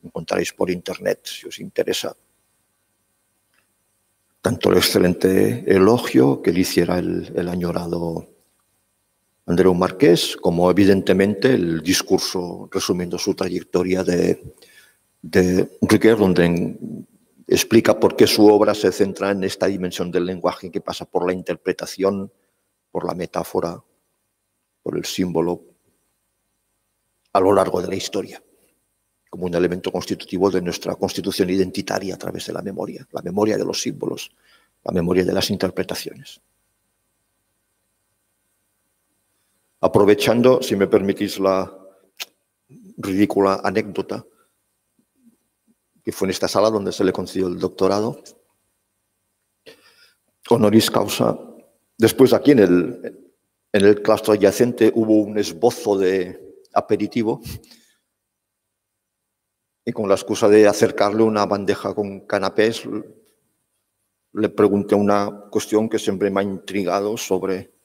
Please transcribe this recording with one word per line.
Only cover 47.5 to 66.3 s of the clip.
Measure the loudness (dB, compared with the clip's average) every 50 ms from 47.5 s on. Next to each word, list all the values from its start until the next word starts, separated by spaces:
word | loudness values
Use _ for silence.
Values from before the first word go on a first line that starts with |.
| -4 -4
doctorado, | -6 -6 -2 0 0 0 0 0 -2 -4 -6 -10 -16 -20 -20 _ _ _ _ _ _ _ _ _ _ _ _ _ _ _ _ _ _ _ _ _ _ _ _ _ _ -20 -20 _ _ _ _ _ _ _ _ _ _ _ _ _ _ 0
honoris | 2 4 4 6 6 4 4 4
causa, | 0 0 0 0 -2 -2 0 0 0 -4 -8 -20 -20 -20 _ _ _ _ _ _ _ _
después | 0 0 6 6 6 6
aquí | 6 4 4 4
en | 6 6
el, | 6 6 6 2 2 -2 -6 -10 -14 -16 -16 -16 -20 _ _ _ _ _ _ _ _ _
en | -2 4 4
el | 4 4 4
claustro | 2 0 0 0 2 0
adyacente | 2 4 4 2 4 4 0 0 2 2 2 2 4
hubo | 2 2 2 2 2
un | 2 0 -4
esbozo | -4 -4 -4 -6 0 0 0 0 0 -2 -2 0 0
de | 2 0 0 0 -2 -4 -10 -16 -20 -20 -20 -20 _ _
aperitivo | _ -4 -2 -2 -2 -2 -2 -4 -4 -4 -2 -2 -4 -6 -8 -16 -16 -16 -18 _ -20 _ _ _ _ _ _ _ _ _ _ _ _ _ _ _ _ _ _ _ _ _ _ _ _ _ _ _ _ _ _ _ _ _ _ _ _ _ _ _ _ _ _
y | -10
con | -6 -4 2 2
la | 2
excusa | 0 0 -6 -4 2 4 8
de | 8 8 8
acercarle | 8 6 4 2 0 2 0 0 0 2 2
una | 2 2 2 0 0
bandeja | 0 0 -4 -2 -4 -4 -4 -4 -8 -6
con | -4 -6 -6 -8 -14
canapés, | -8 _ -4 -2 -2 -2 0 2 0 0 0 -4 -10 -10 -10 -10 -12 -14 -20 _ _ _ _ _ _ _ _ _ _ _ _ _ _ _ _ _ _ _ _ _ _ _
le | _ -4 -2 -2
pregunté | 2 2 2 4 4 0 0 2 0
una | 2 2 2 2 0 0 -2 -6 -12 -20 -6
cuestión | -6 -6 -4 0 0 0 0
que | 0 -4 -4
siempre | -2 -4 -4 -2 -2 0